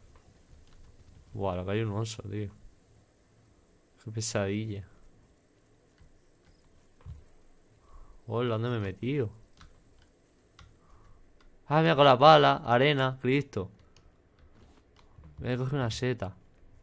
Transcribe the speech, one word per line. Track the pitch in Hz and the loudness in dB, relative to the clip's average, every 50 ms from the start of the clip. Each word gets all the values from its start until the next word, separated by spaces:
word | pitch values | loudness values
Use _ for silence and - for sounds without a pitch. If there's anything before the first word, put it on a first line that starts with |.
| - - - - - - - - - - - - - - - - - - - - - - - - - - - | -20 -20 -20 -20 -20 -20 -20 -20 -20 -20 -20 -20 -20 -20 -20 -20 -20 -20 -20 -20 -20 -20 -20 -20 -20 -18 -12
Buah, | 107 98 98 90 | -6 -6 -4 -4
lo | 90 90 | -4 -4
que | 98 | -4
hay | 101 110 | -4 -2
un | 113 110 101 | -2 -4 -4
oso, | 104 113 110 - - - | -6 -6 -8 -10 -12 -12
tío. | 101 98 104 104 101 - - - - - _ _ _ - - _ _ _ _ _ _ _ _ _ _ _ _ _ _ _ _ _ _ _ _ - | -12 -10 -8 -10 -10 -12 -16 -20 -20 -20 _ _ _ -20 -20 _ _ _ _ _ _ _ _ _ _ _ _ _ _ _ _ _ _ _ _ -18
Qué | 117 | -12
pesadilla. | 107 113 110 - - 110 101 98 101 107 110 110 104 98 95 - - - - - - - - _ _ _ _ _ _ _ _ _ _ _ _ _ _ _ - - - _ _ _ _ _ _ - - _ _ _ _ - _ - _ _ - - - - - - - - - - - _ _ _ _ _ _ - - - - - - - - | -10 -8 -8 -6 -4 -4 -2 -2 -2 -4 -6 -6 -8 -10 -12 -16 -20 -20 -20 -20 -20 -20 -20 _ _ _ _ _ _ _ _ _ _ _ _ _ _ _ -20 -20 -20 _ _ _ _ _ _ -20 -20 _ _ _ _ -20 _ -20 _ _ -20 -20 -20 -20 -20 -20 -20 -20 -20 -20 -20 _ _ _ _ _ _ -20 -20 -20 -20 -20 -20 -20 -12
Hola, | - 110 117 123 123 113 110 | -8 -6 -4 -2 -2 -2 -2
¿dónde | 113 123 | -4 -4
me | 123 | -4
he | 113 | -4
metido? | 104 98 90 92 - 123 143 147 123 101 - - - - - - - - - - _ _ _ - - _ _ _ _ _ _ _ _ _ _ - - - - _ _ - - - - - - - - - - _ - - - - - | -6 -6 -8 -8 -8 -6 -4 -4 -4 -6 -8 -12 -20 -20 -20 -20 -20 -20 -20 -20 _ _ _ -20 -20 _ _ _ _ _ _ _ _ _ _ -20 -20 -20 -20 _ _ -20 -20 -20 -20 -20 -20 -20 -20 -20 -20 _ -20 -20 -20 -20 -8
Ah, | - 143 156 | -2 0 0
mira, | 160 160 147 | 2 2 4
con | 135 143 | 6 6
la | 139 131 117 | 6 8 8
pala, | 135 156 160 151 143 139 139 139 156 | 8 8 10 10 8 6 4 2 0
arena, | 123 120 123 131 147 151 139 131 131 131 131 - | 2 2 4 4 4 2 2 0 -2 -4 -4 -2
Cristo. | 127 131 143 139 - - 107 90 - - - - - - - - - - _ _ _ _ - - - - - - - - - _ _ _ - - - - - - - - - | 0 0 0 -2 -4 -8 -10 -10 -10 -12 -20 -20 -20 -20 -20 -20 -20 -20 _ _ _ _ -20 -20 -20 -20 -20 -20 -20 -20 -20 _ _ _ -20 -20 -20 -20 -20 -20 -20 -18 -12
Voy | - 117 123 | -8 -6 -4
a | |
coger | 123 131 127 139 | -4 -4 -4 -4
una | 143 127 113 | -4 -4 -4
seta. | 110 - 127 127 127 117 - 90 - - - - _ _ - - - - | -4 -4 -4 -4 -4 -4 -6 -10 -10 -14 -20 -20 _ _ -20 -20 -20 -20